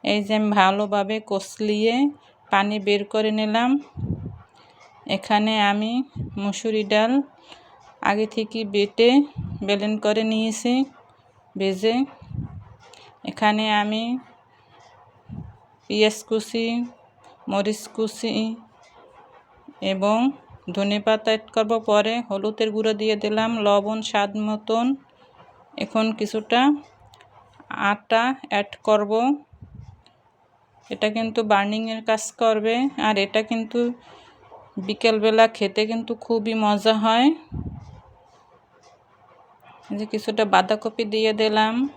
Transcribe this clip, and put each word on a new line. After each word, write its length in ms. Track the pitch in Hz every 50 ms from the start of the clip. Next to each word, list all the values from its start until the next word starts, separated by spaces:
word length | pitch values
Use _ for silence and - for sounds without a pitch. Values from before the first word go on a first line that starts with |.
| -
এই 140 | - 208 214 202
যে 60 | 202 214 214
আমি 100 | 214 208 208 208
ভালোভাবে 560 | 190 190 196 202 208 202 202 202 196 196 220 220 214 -
কষলিয়ে 640 | 202 196 190 - - - 220 214 208 208 214 226 233 254 285 294 294 - _ - _ _ _ -
পানি 240 | - 196 196 208 208 214 196
বের 160 | 208 202 202 202 202
করে 180 | - 220 220 214 214 214
নিলাম। 320 | 214 214 214 226 240 247 269 285 285 - _ - - - - - - - - - - _ _ - - - - _ - - _ - - - 185
এখানে 360 | 196 - - 220 208 214 220 220 220 202 202
আমি 220 | 202 208 214 226 240 254 269 - _ - - - - 202
মুসুরি 420 | 196 202 190 - - 226 214 214 214 196
ডাল 200 | 214 214 220 226 254 285 285 - - _ - - - - - - - - - - - _
আগে 240 | - - 202 208 220 214 -
থেকে 240 | 233 220 214 - 226 226 202 196
বেটে 360 | 208 202 202 - - 226 240 254 285 285 294 - - - - - - 202
ব্লেন্ড 300 | 196 202 202 208 214 214 214 -
করে 160 | 208 214 220 220 220
নিয়েছি 420 | 220 220 220 226 214 220 - 240 247 262 269 269 - - - _ _ _ _ _ _ _ _ _ _
ভেজে। 400 | 190 196 196 190 185 208 220 233 254 277 - - - - - - - - - - - - - - - - - - - - - - _ - -
এখানে 340 | - - 220 214 214 214 220 214 214 208
আমি 200 | 208 208 214 220 226 233 247 262 - - - _ _ _ _ _ _ _ _ - - - - - - _ _ _ _ - - - - - - _ _ _ _ _ _ _
পেঁয়াজ 280 | 208 214 214 214 214 214 - -
কুচি, 380 | 220 220 214 - - 233 226 226 233 240 240 240 - _ _ _ _ _ - - - _ - -
মরিচ 320 | 196 196 196 208 214 214 - - -
কুচি 400 | - 220 214 220 - - 226 - 214 220 220 226 226 - - _ _ - - _ - - - - - - - - - _ _ _ _ _ - - - 190 190 190
এবং 240 | 190 190 208 214 226 247 277 285 - - _ - - _ - 175
ধনেপাতা 540 | 196 196 202 208 208 202 220 220 214 214 226
অ্যাড 120 | 220 220 220 - -
করব। 180 | 233 220 214 233 226 220 -
পরে 240 | 208 208 208 220 226 240 233 240
হলুদের 400 | 202 196 196 214 214 - 226 220 208
গুঁড়ো 180 | 220 214 220 220 208
দিয়ে 160 | 214 220 214 208
দিলাম, 280 | 208 208 214 220 220 226 233 226 208
লবণ 320 | 202 202 202 196 208 220 220 214 -
স্বাদ 220 | - 208 202 202 202 214 214 214
মতন। 380 | 214 214 214 - 220 226 240 254 277 269 - _ _ _ - _ _ - - - - - - _ - - -
এখন 200 | - - 220 220 220 220 220
কিছুটা 420 | 214 208 - 220 214 - 233 240 262 285 294 294 - - _ _ - - - _ - _ _ - - _ _ _ - _ - - 208 202
আটা 320 | 208 208 _ _ 226 226 233 254 262 - - -
অ্যাড 200 | - 202 202 - - - _ -
করব, 240 | 214 214 208 202 220 220 240 262 294 285 302 _ - _ - - - - - - - _ _ _ _ _ _ _ _ _ _ _ _ _ _ _ _ _ _ -
এটা 180 | - - 220 214 214
কিন্তু 240 | 226 226 226 220 240 226 214
বার্নিংয়ের 480 | 214 196 202 202 214 220 226 226 220 220 220 226
কাজ 160 | 220 220 - - - -
করবে। 340 | 233 226 220 214 208 226 226 240 262 277 - - -
আর 80 | 214 214 202 196
এটা 160 | 196 - 220 214 214
কিন্তু 300 | 233 226 226 220 - 240 240 240 247 - - - - - - - - _ - - - - - - _ 202 185
বিকেলবেলা 600 | 190 214 - - 226 220 214 208 220 214 220 226 220 220
খেতে 260 | - 208 190 190 220 214 214
কিন্তু 220 | 226 226 233 226 233 233 -
খুবই 300 | - 233 226 208 226 220 220 214
মজা 300 | 208 208 202 202 220 220 220 214
হয়। 240 | 226 220 233 254 294 320 - - - - - - - - - - - - - - - - _ _ _ _ _ _ _ _ _ _ _ _ _ _ - _ _ _ _ _ _ _ _ - _ - _ _ _ _ - - - - -
এই 40 | 208 202
যে 60 | 214 214
কিছুটা 320 | - 214 214 - 214 220 220 202 190
বাঁধাকপি 500 | 185 190 190 214 214 - 220 214 - 226 208 208
দিয়ে 180 | 220 220 220 214 214
দিলাম। 340 | 220 214 214 214 214 214 220 240 269 285 -